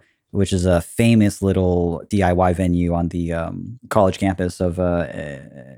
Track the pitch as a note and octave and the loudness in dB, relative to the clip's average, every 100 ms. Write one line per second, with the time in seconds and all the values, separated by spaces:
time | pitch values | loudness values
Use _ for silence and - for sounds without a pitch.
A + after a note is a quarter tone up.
0 | _ _ _ G2+ G2 F#2+ F#2 E2+ - - | _ _ _ -2 0 2 2 2 0 0
1 | A#2 A2+ G#2 - G2 F#2+ F2+ F2 E2+ E2 | 4 4 4 2 0 2 2 2 0 -4
2 | - G#2 F#2 F2+ F#2 F2 F2+ F2 F2 E2+ | -4 0 2 4 2 2 0 0 0 0
3 | E2+ F2 E2+ E2 E2+ F#2 F#2+ A#2+ - A2 | -2 -4 -4 -4 -6 -10 -12 -16 -2 2
4 | F#2+ - G2 F#2 F2+ - F2+ E2+ F2+ F2 | 2 2 -2 -2 -4 -2 -4 0 -2 0
5 | C#2+ - D2+ C2+ - C2+ B1+ | -4 -8 -10 -12 -16 -20 -20